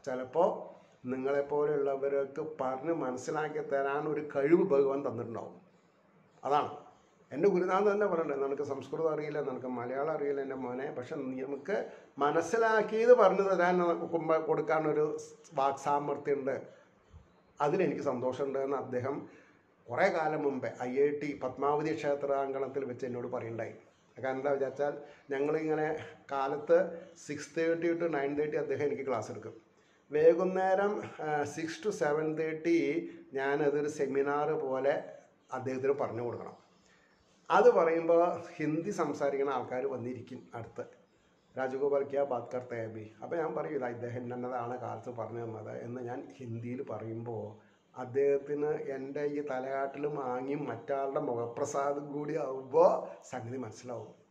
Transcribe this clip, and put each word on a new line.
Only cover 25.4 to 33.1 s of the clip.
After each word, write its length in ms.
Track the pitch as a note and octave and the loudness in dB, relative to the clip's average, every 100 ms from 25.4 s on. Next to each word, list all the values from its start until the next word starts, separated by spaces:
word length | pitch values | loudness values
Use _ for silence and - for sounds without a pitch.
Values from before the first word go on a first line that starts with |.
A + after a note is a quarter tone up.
| D3 D#3+ D#3 D#3 D#3 D#3 - - - | 0 0 0 0 0 -2 -8 -16 -8
കാലത്ത് 460 | C#3 C#3 D3 D#3+ E3+ F#3 - - - - | -4 -2 -4 4 4 4 -4 -14 -18 -10
സിക്സ് 240 | D3 - - | -10 -6 -2
thirty 300 | E3 E3 E3+ E3+ | 0 2 2 0
to 40 | E3+ D3 | 0 0
nine 140 | C#3 D3 | 0 0
thirty 180 | D3+ D3+ | -2 -2
അദ്ദേഹം 220 | C#3 C#3 C#3+ | -2 0 0
എനിക്ക് 160 | C3 C3 | -2 -2
class 200 | A#2 G#2+ | -2 -4
എടുക്കും. 220 | G2+ A2 - _ _ _ _ _ D3 | -10 -12 -16 _ _ _ _ _ 8
വൈകുന്നേരം, 760 | E3 F3 F#3 F#3 F#3 F#3+ G3+ G#3 G3+ - D3+ | 8 8 2 2 4 4 2 -2 -6 -8 -2
ആ, 20 | D3+ D3 - | 0 -2 -4
സിക്സ് 260 | D#3+ - | -8 -4
to 60 | G#3+ F#3+ | -4 0
seven 260 | D3+ D3+ D#3 D#3 | 2 2 0 0
thirty 380 | D#3+ D#3 E3 E3 C#3 E3 E3+ | -2 -2 2 4 4 0 -4